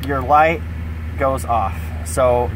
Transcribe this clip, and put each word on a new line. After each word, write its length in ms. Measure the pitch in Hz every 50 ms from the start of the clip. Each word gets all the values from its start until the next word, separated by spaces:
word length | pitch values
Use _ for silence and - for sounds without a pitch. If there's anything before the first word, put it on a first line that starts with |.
| -
your 140 | 131 143 135
light 400 | 127 131 147 147 156 160 170 160 - - - - - - - - - - - -
goes 260 | 139 135 135 131 -
off. 360 | - 117 110 101 95 85 - - - - - -
So 460 | - - 143 131 127 123 123 120 120 -